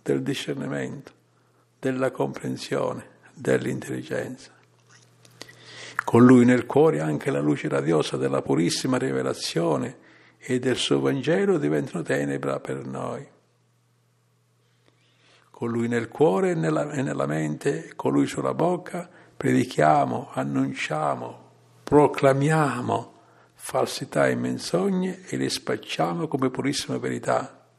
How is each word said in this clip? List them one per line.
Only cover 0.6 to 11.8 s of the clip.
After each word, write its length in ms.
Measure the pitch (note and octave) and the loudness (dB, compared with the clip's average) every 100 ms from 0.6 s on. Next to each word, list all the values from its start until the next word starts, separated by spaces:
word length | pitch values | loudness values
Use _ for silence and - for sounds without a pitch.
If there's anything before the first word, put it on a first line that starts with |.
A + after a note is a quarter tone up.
| C#2+ C#2+ C2 - - _ _ _ _ _ _ _ | -6 -6 -8 -10 -16 _ _ _ _ _ _ _
della 320 | C3 B2+ C3 | -4 -2 -2
comprensione, 1040 | B2+ C#3+ B2+ C3+ C3 - C#3 - - - _ - | -2 -4 -4 -8 -8 -6 -4 -4 -6 -12 _ -20
dell'intelligenza. 1200 | - A2+ C2 B1 - - B1+ - B1 - - - _ _ _ _ - _ _ - _ - - - - - - - | -8 0 0 0 -6 -6 -10 -6 -8 -8 -12 -18 _ _ _ _ -20 _ _ -20 _ -20 -20 -20 -18 -10 -8 2
Con 160 | A#2 | 8
lui 220 | B2 B2+ A#2+ | 10 10 8
nel 180 | B2 | 6
cuore 380 | - C3+ D#3+ D3+ | 4 6 6 4
anche 280 | D#3 C#3+ C#3+ | -2 -2 -2
la 80 | C#3 | -2
luce 300 | D3 C#3+ D#3 | 0 0 -2
radiosa 480 | C#2 C#2 - - C3+ | -2 0 0 0 -2
della 240 | C3 C3+ | -2 -2
purissima 560 | C3 C#3 E3 - C3 B2+ | 0 0 2 0 -2 -2
rivelazione 1040 | C3 C3+ C3 B2 - D#3+ E3+ C#3+ B2 - - - - _ | 0 -2 -2 -4 -4 -2 0 0 -4 -10 -20 -20 -20 _
e 200 | - B2+ | -4 -2
del 180 | B2+ B2 | 0 -2
suo 240 | - C#3 | 0 0
Vangelo 580 | C3+ C3+ C3 F3+ G3 F3+ | 0 -2 0 0 2 2
diventano 440 | C#3+ D3+ | 2 -2